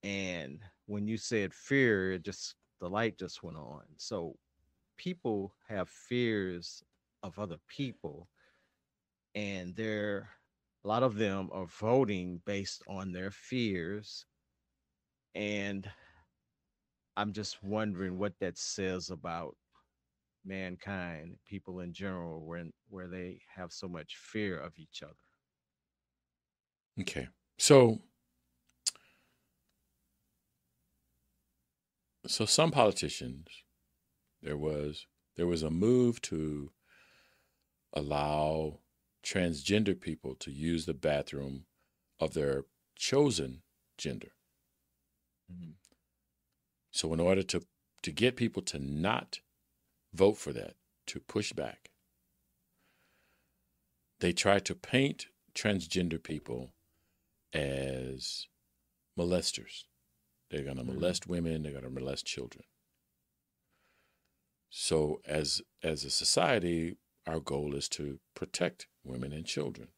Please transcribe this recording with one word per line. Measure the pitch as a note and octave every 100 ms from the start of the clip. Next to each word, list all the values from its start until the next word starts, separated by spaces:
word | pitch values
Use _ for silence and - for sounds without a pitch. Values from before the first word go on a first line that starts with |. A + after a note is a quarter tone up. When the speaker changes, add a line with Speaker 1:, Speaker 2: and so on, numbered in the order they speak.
Speaker 1:
And | G2 G2 F#2+ F2+ C#2+ D2 G2 _ -
when | G#2 G#2
you | A2
said | - A2+ F#2+
fear, | - - C#3 B2+ G2+ F#2+
it | F#2
just, | E2 F#2 - - _ _
the | F2+
light | G2 A2+ F#2
just | F2+ -
went | F2 D#2
on. | C#2 D2 - D2+
So | - G#2 E2+ - _ _ _ _ _ -
people | F3+ F3+ B2 G#2+ G2 _ _
have | G#2 F2+
fears | - - B2 A#2+ G#2+ F#2 F2 E2+ - _ _ _ _
of | - -
other | G2+ E2 _
people, | - C3+ G#2+ D#2+ D2 F2 _ _ _ _ _ _ _ _ _ _
and | G#2 G#2 G2 F2+ F2+
they're, | A2 G#2+ G#2 G2+ - - _ _ _ _
a | G2
lot | A2+
of | C3 G#2
them | G#2 G2 F#2+
are | - F2
voting | - G#2+ B2+ B2 G2 F2+ F2 -
based | G2+ F#2+ - -
on | F#2+ F#2+
their | F2+ F#2
fears. | - - B2+ A#2 F#2 E2 G2+ G#2+ - - _ _ _ _ _ _ _ _ _ _
And | - G#2 G#2 G2+ G2 G2 - - - _ _ _ _ _ _ _ _ _ -
I'm | G#2
just | G2+ G2+ -
wondering | G2 G#2+ A2 F2+ F#2+ F#2
what | G#2 -
that | F#2 E2+
says | - - F#2+ F#2 E2+
about | F2 E2+ E2+ E2 - _ _ _ _ _ _ _ _ F#2+
mankind, | F#2+ F#2 F2+ - G2 F2 D#2+ E2 F#2+ _
people | G2+ - F2+
in | F2+
general, | E2 G2 F#2 E2+ D#2+ D#2+
when, | E2+ E2+ - _
where | G2+ F2+
they | F2+ F2+ F#2 - -
have | F2+
so | - F#2+
much | F2 D#2 -
fear | - A2 G#2 E2+
of | D#2 D#2+
each | D#2 -
other. | D2 D#2 _ _ _ _ _ _ _ _ _ _ _ _ _ _ _ _ _ -
Speaker 2:
Okay. | - - B1 _ _ _
So, | - C#3 A#2+ A2 - _ _ _ _ _ _ _ - - _ _ _ _ _ _ _ _ _ _ _ _ _ _ _ _ _ _ _ _ _ _ _ _ _ _ _ _ _ _ _ _ -
so | - A2
some | - E3
politicians, | D3 A2 - D2 - B1+ C2 D#2+ - _ _ _ _ _ _ _ _
there | - D2
was, | D2+ D2+ D2 D2+ - _ _ -
there | F2
was | E2+
a | D#2
move | E2 G#2+ B2+ B2 A#2
to | - D#2+ D#2 D2 C#2+ _ _ - - _ _ _ _ _ _ _ _
allow | - D2 D2 D2 D2+ D2+ D#2+ D#2 D2+ _ _ _ _ -
transgender | G2 F2 D2+ C#2 G#2 G#2 F#2
people | - D#2 - C2
to | -
use | C2+ D#2 E2+ D#2+
the |
bathroom | C#2+ D2+ D2 C#2+ C#2+ C#2 C2+ - _ _ _ _ _
of | D#2+
their | D2+ C#2+ C#2 C#2 _ _ -
chosen | - C3+ D3 F#2+ C2+ C2+ _ _ _ -
gender. | - C2+ - _ _ _ _ _ _ _ _ _ _ _ _
Speaker 1:
Mm-hmm. | F2+ E2+ D#2 _ _ _ _ _ _ _ _ _ _ _
Speaker 2:
So | - D#2+
in | D#2+
order | F2 F#2+
to, | F2+ F2 - _ _ _
to | -
get | D2+ A#2+ B2
people | A#2 -
to | F2+ D2
not | C2+ C#2+ F2+ A2+ - - _ _ _ _ _ _ _
vote | D#2+ G2 G#2+
for | -
that, | - - - _ _ -
to | -
push | - G#2+ G#2
back, | - B1+ - - _ _ _ _ _ _ _ _ _ _ _ _ _ _ _ _ _ _ _ _ _ _ _
they | F2+
try | F2+ G2 G2
to | -
paint | F2+ - B2 C#3 D#3+ - _ _
transgender | - G#2+ G2 E2 F#2 F2 D#2+
people | - D#2 - A#1+ B1+ _ _ _ _ _ _ _ _
as | D#2 C#2+ C2+ C2+ C2 B1+ C2 - - - _ _ _ _ _ _ -
molesters. | F2 F2+ - - - - - _ _ _ _ _ _
They're | D2
gonna | C#2 C2
Speaker 1:
Mm-hmm. | B1 C2
Speaker 2:
molest | E2+ F2+ -
women, | F2 E2 D#2+
they're | D2+
gonna | C#2 B1+
molest | C2 C2 C#2 -
children. | - A#1+ - - _ _ _ _ _ _ _ _ _ _ _ _ _ _ _ _ _ _ _ _
So | - - D#2+ D2+ - -
as, | D2+ C#2+ - - _
as | D#2+ D2+
a | C#2
society, | - - - E2+ G#2+ F2 E2+ E2 F#2+ _ _ -
our | D#2+
goal | D2 C#2 D2 C#2+
is | -
to | - D2 C2+ _
protect | - F2+ - F2 - - _
women | C2 B1+ C2+
and | D2+ E2+
children. | - C#2 B1 A#1